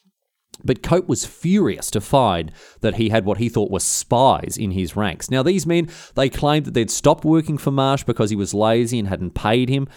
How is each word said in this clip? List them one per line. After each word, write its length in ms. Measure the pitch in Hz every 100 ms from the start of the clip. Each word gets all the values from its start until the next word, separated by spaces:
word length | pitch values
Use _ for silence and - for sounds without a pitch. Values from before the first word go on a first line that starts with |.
| _ _ _ _ _ -
But 180 | - 123
Cope 240 | - 175 175
was 180 | 131
furious 640 | - - 160 202 143 90 -
to 80 | 107
find 500 | - 139 117 85 80 - - -
that 160 | 113 95
he 140 | 110
had 140 | 110
what 140 | 98 98
he 100 | 117
thought 220 | 113 98
were 80 | 95
spies 800 | - - - 120 131 90 - -
in 140 | 104
his 240 | 95 85 101
ranks. 340 | 104 - -
Now, 140 | 131
these 240 | 135 190 151
men, 200 | 170 165 - - -
they 120 | 139
claimed 380 | - 147 151 139
that 80 |
they'd 160 | 123 110
stopped 340 | - 147 160
working 340 | 156 160 156 147
for 120 | -
Marsh 320 | 139 135 139
because 280 | - 117 107
he 40 |
was 180 | 107 95
lazy 460 | 101 110 117 117 123
and 80 | 101
hadn't 280 | 90 87 -
paid 320 | 107 123 127
him, 180 | 135 139